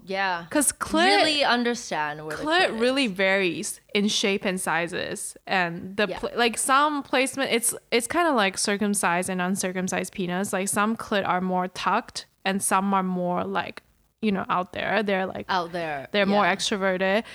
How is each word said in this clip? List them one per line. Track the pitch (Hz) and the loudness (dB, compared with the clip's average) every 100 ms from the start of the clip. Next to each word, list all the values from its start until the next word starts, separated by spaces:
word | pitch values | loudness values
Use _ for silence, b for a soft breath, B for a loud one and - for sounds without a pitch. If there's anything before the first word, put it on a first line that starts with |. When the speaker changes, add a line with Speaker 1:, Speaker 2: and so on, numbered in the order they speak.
Speaker 1:
yeah. | 185 190 190 175 175 | -8 -2 -2 -2 -2
Speaker 2:
'Cause | 302 - | 0 0
clit | - - 311 370 | -2 -2 2 4
Speaker 1:
Really | 403 311 294 | 4 4 2
understand | 247 240 240 240 - 160 151 151 156 | 2 2 0 -2 -4 -4 -4 -6 -8
where | 151 | -6
the | |
Speaker 2:
clit | 302 349 277 | 0 2 2
Speaker 1:
clit | 220 | 2
Speaker 2:
really | 247 269 247 | 2 2 0
Speaker 1:
is. | |
Speaker 2:
varies | 185 190 196 180 160 208 - _ | 2 2 2 0 -2 -6 -10 _
in | 208 208 | 0 2
shape | - 202 202 | 2 0 0
and | 202 185 | -2 -2
sizes. | 185 160 170 170 76 196 - - - | -2 0 -2 -4 -6 -8 -10 -10 -2
And | 190 170 175 190 202 | 0 0 -4 -6 -2
the | 202 | -2
Speaker 1:
Yeah. | 170 | -2
Speaker 2:
pla-, | 233 220 | -4 0
like, | 233 220 | 0 2
some | - 269 302 285 | 4 4 4 0
placement, | - 262 269 269 262 | 0 0 0 0 0
it's, | 233 - - - | 0 0 -4 -2
it's | 233 - | -2 0
kinda | 330 339 | 2 2
like | 254 190 - | 4 2 0
circumcised | - 202 208 202 190 175 180 | 0 0 0 2 2 0 0
and | 185 | -2
uncircumcised | 180 190 185 185 180 180 190 | 0 0 -2 -2 -2 -2 -4
penis. | - 175 180 208 | -4 -4 -2 -2
Like, | 190 202 | -2 -2
some | 214 214 226 | 0 0 -2
clit | - 202 - | -2 -2 0
are | 180 | 0
more | 185 185 180 | 0 -2 -2
tucked | - 185 208 - - - _ | -4 -2 -2 -2 -12 -14 _
and | 196 190 | -4 -2
some | - 190 196 196 | 0 0 2 0
are | |
more, | 185 180 175 180 | 0 -2 -2 -2
like, | 190 190 - - _ _ _ - | -2 -4 -6 -10 _ _ _ -4
you | 214 | -2
know, | 190 - | 0 0
out | 180 185 | -2 -2
there. | - - 196 | -4 0 0
They're, | 202 190 190 | 0 0 -2
like, | - - | -6 -4
Speaker 1:
Out | 190 170 | -2 -2
there, | 175 160 143 127 | -4 -4 -6 -2
Speaker 2:
they're | 208 196 | 0 4
more | 202 180 | 4 4
Speaker 1:
yeah. | 196 | 2
Speaker 2:
extroverted. | - 202 190 185 190 208 - | 0 0 0 2 2 2 -2